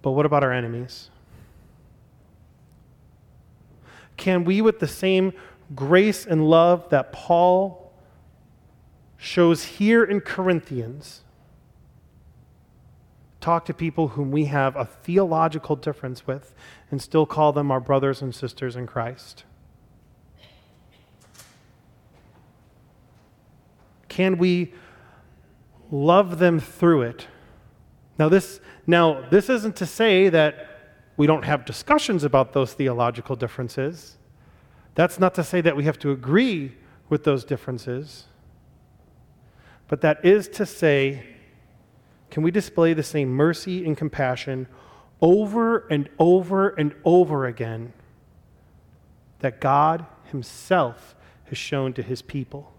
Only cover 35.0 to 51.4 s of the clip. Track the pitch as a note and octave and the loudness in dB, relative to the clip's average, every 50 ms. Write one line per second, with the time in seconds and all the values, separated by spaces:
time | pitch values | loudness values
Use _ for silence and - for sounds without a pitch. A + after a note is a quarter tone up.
35 | E3 F3+ - - F#3 F#3 - - E3 - - F3+ D#3+ E3+ D3 C#3+ C#3+ D#3 D3 - | 0 0 2 2 0 0 2 0 -6 -2 -2 2 2 2 0 2 -2 -2 -2 -2
36 | - C#3+ C#3 C3 A#2+ C3 D3 G3+ B3+ C4 G#3 D#3+ C#3 C3 A#2+ - - - - - | -2 -4 -4 -4 -2 2 2 4 4 2 -2 -4 -8 -10 -14 -20 -20 -20 -20 -20
37 | _ _ D3+ D3 - D#3 C#3 C3+ A#2 - C#3+ B2 - - B2+ A#2 - C3 B2 B2+ | _ _ -4 0 2 0 0 0 -2 -6 -8 -8 -6 -10 -12 -10 -8 -10 -10 -10
38 | D3+ D3 - - - _ _ _ _ - - _ _ _ _ _ _ _ _ _ | -10 -14 -18 -20 -20 _ _ _ _ -20 -20 _ _ _ _ _ _ _ _ _
39 | _ _ _ _ _ _ _ _ _ _ _ _ _ - - _ _ _ - C#3 | _ _ _ _ _ _ _ _ _ _ _ _ _ -20 -20 _ _ _ -6 0
40 | - D#3 D3+ - - E3+ G3 G#3+ G3 - - - G#3 - - - - D#3+ C#3+ C#3 | 0 0 0 2 4 4 4 4 2 -4 -6 -8 -8 -8 -4 -2 0 2 2 2
41 | C3+ C3+ C#3 C3 A#2 - - - - _ _ _ _ _ _ _ _ _ _ _ | 0 -2 -4 -8 -14 -20 -20 -20 -20 _ _ _ _ _ _ _ _ _ _ _
42 | _ _ _ _ _ _ - D3+ D#3 E3+ F3 G#3 F#3 - - - E3 E3 E3 D#3 | _ _ _ _ _ _ -6 -2 -2 0 0 -2 -4 -2 0 2 2 2 2 0
43 | D3 - - D3+ C#3+ C3 B2+ C3 D3 E3 E3+ - - F#3+ F3+ F3+ F3+ D#3+ D3+ - | -4 -4 -4 -4 -2 -2 0 0 0 0 0 -2 -8 -8 -8 -6 -4 -4 -4 -4
44 | E3 D3+ - - C#3 B2+ B2+ B2 - C#3+ C3+ C3 C3 - - - - - - - | -4 -8 -4 -4 -4 -4 -4 -6 -8 -8 -8 -8 -10 -12 -16 -20 -20 -20 -20 -20
45 | - _ _ _ - E3 F3+ G#3 G#3+ G3+ G3+ A#3 A#3 A3+ A#3 A3 - - D#3+ D3 | -20 _ _ _ 4 4 4 4 2 -2 -2 -2 0 0 0 -2 -2 -2 -2 -2
46 | C#3+ C#3 - - D#3+ E3+ F3+ F#3 F3+ E3+ G3 F#3+ G3 G3+ - - D3+ D3 D3 - | -2 -6 0 2 4 4 4 4 2 0 0 0 0 0 0 -2 -4 -4 -4 -2
47 | - E3+ E3+ F3+ F3+ D#3 D#3 C#3+ C3+ B2+ A#2 - A#2+ A2+ A2+ A2+ A#2 A#2 A2+ _ | 0 4 4 4 4 4 0 -4 -4 -4 -6 -6 -8 -8 -8 -10 -12 -14 -18 _
48 | - _ _ _ _ _ _ - _ _ _ _ _ _ _ - _ _ _ _ | -20 _ _ _ _ _ _ -20 _ _ _ _ _ _ _ -20 _ _ _ _
49 | _ _ _ _ _ _ _ _ - C3+ B2 - - C#3 C3+ C#3+ D3+ D#3 D#3+ E3+ | _ _ _ _ _ _ _ _ -6 -6 -6 -2 -2 0 2 4 4 2 0 -2
50 | E3+ - - _ _ - - C#3 A#2 - - - - - F#3+ F3+ D3 A#2+ A#2 - | -6 -14 -20 _ _ -12 -12 -12 -12 -12 -16 -20 -4 -2 0 0 0 -2 -4 -12
51 | - - - _ - - _ _ | -20 -20 -20 _ -20 -20 _ _